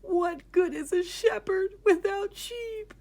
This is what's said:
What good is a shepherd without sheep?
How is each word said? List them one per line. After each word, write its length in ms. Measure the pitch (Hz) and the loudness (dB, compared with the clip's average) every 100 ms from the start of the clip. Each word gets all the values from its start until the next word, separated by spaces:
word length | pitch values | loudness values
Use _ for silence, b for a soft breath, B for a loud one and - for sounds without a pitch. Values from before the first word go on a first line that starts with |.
What 500 | - 349 349 330 - | 0 0 0 -4 -2
good 220 | - 359 | 2 2
is 180 | 302 302 | 0 -2
a 120 | 359 | -2
shepherd 680 | 349 - 453 427 - 381 392 415 | -2 0 0 0 -2 -2 -2 0
without 500 | 427 349 403 392 403 415 | 4 4 2 -2 -6 -8
sheep? 580 | - 480 466 440 427 - | -12 -10 -8 -10 -12 -18